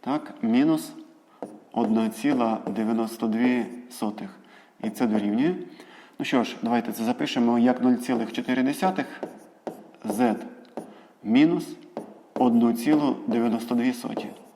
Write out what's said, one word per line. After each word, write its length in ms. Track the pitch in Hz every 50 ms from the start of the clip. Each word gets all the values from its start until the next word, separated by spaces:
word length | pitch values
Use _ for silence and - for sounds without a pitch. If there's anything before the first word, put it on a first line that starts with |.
Так, 340 | - 123 135 156 151 - - - -
мінус 500 | 113 113 123 143 160 160 151 - - - - - - - _ _ _ _ _ - - - - - _ -
одна 360 | 233 233 214 - 226 113 110
ціла 500 | - - - 143 143 123 120 113 110 110 -
дев'яносто 600 | - 101 104 110 107 117 110 113 110 113 110 -
дві 400 | 113 107 113 123 127 123 123 113 95 92 - - -
сотих. 400 | - - - 107 104 110 104 98 - - - - - - - _ _ _ -
І 60 | 110
це 160 | 107 - 127
дорівнює. 480 | 113 107 107 104 104 104 113 139 165 185 - - - - - - - - - - - _ _
Ну 60 | 147
що 200 | - - 131 113
ж, 120 | - - - -
давайте 300 | 113 120 120 113 - 107
це 120 | - 113
запишемо 540 | 113 127 - 147 147 - 135 120 117 120 120
як 240 | 117 127 127 123 123
нуль 120 | 127 127
цілих 380 | 117 - - 131 113 117 110 -
чотири 300 | - 123 - 127 131 127
десятих 440 | 135 143 - - 190 185 - 131 - - - - - - - - - _ _ _ - - - - - - - -
z 300 | - - 104 254 233 208 - - - - - - - - - - - - - - - _ _ -
мінус 440 | 101 110 127 147 165 170 175 - - - - - - - - - - - - - - _
одну 380 | - 131 123 117 117 117 120 113
цілу 440 | 117 - 147 156 151 147 135 - - -
дев'яносто 480 | - 113 117 117 120 107 113 - - 127
дві 180 | 120 120 127 123
соті. 340 | - - 123 113 - - 208 - - - - -